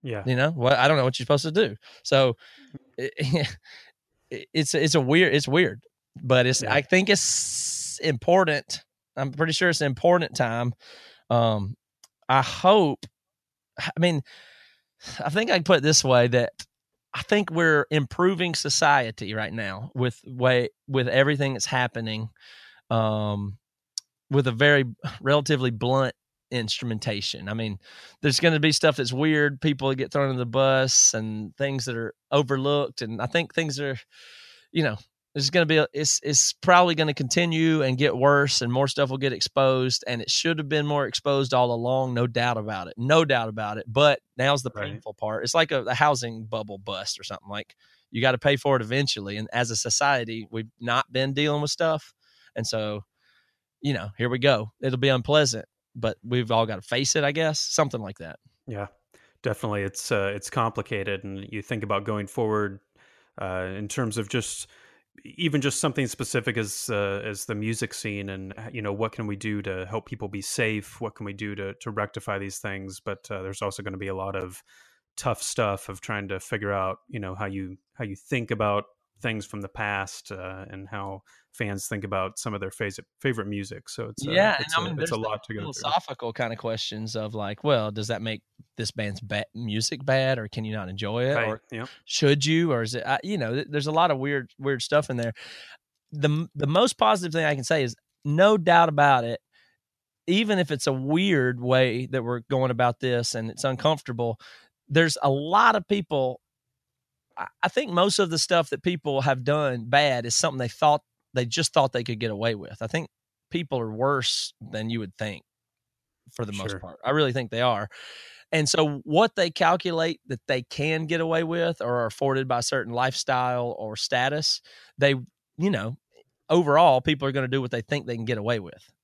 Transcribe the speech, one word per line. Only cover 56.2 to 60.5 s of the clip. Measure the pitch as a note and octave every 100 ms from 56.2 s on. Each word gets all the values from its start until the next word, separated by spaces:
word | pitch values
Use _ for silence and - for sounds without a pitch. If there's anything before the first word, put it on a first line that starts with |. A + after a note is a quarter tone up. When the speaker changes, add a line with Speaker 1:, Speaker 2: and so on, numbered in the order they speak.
Speaker 2:
we've | A2+ B2 A2+
all | A2+ A2
gotta | G2+
face | - B2 C#3 D#3+
it, |
I | C#3+
guess, | D3 D#3+ D3+
something | - - D3 A#2
like | G2+ G2+
that. | E2 - _ _ -
Speaker 1:
Yeah, | G#2 G2+ _ _ _ _ _
definitely. | B2 G#2+ A2+ G#2
It's, | G2 - -
uh, | A2 G2
it's | G2+ -